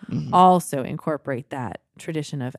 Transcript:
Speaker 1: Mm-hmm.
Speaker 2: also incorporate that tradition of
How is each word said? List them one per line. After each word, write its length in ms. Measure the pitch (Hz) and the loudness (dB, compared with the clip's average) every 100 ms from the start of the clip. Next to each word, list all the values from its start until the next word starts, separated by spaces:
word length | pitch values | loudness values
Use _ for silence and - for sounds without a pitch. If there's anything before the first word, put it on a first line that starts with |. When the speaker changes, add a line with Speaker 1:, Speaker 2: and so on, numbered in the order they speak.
| - | -8
Speaker 1:
Mm-hmm. 240 | 147 143 | -6 0
Speaker 2:
also 480 | 180 185 180 - 139 | 6 8 6 2 -4
incorporate 680 | 120 151 - 147 - 127 - | -4 -6 -6 -6 -6 -8 -8
that 300 | 139 113 - _ - | -8 -8 -10 _ -18
tradition 460 | - 156 143 143 | -8 -6 -6 -6
of 140 | 123 | -8